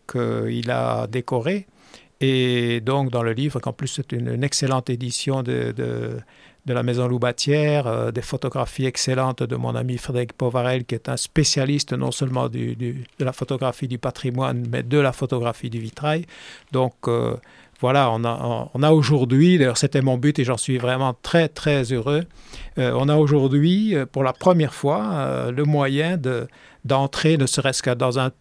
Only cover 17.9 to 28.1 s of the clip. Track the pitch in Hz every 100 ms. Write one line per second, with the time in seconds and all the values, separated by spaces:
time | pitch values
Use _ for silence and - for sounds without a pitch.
17.9 | 139 131 113 117 117 123 117 120 123 151
18.9 | 156 143 147 123 135 175 180 127 113 143
19.9 | 139 135 127 147 147 127 117 - 127 123
20.9 | 127 131 120 - 170 160 - 151 143 120
21.9 | 127 131 147 175 - - - - - 127
22.9 | 120 139 151 147 147 135 143 160 190 220
23.9 | 160 127 135 131 - 185 175 143 - 139
24.9 | 175 214 160 135 131 123 123 151 147 139
25.9 | 139 160 180 131 120 120 - - - -
26.9 | 135 139 - 156 160 131 - 135 - 127
27.9 | 120 127